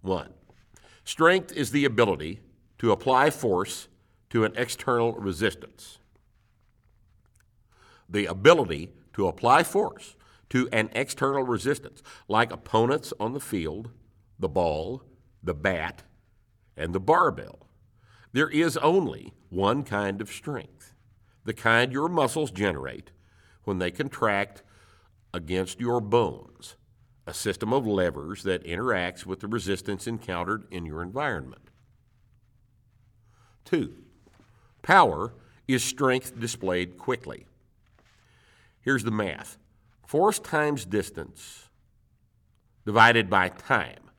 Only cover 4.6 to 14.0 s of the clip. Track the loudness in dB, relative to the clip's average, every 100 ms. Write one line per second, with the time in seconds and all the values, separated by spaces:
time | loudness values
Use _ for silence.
4.6 | -6 -6 -2 0 0 -2 -6 -2 -2 -2
5.6 | -18 _ -20 -20 _ _ _ _ _ _
6.6 | _ _ _ _ _ _ _ _ _ _
7.6 | _ _ _ -20 _ -2 -2 4 8 8
8.6 | 6 -4 -8 -18 _ -2 -2 2 4 4
9.6 | 4 0 -2 -6 -20 -20 _ _ _ -2
10.6 | 0 0 0 -2 -4 -2 -2 -2 -2 -2
11.6 | -2 -4 -6 -20 -20 -20 _ 0 0 -2
12.6 | -2 2 2 2 -4 -6 -6 -6 -6 -4
13.6 | -4 -8 -12 -18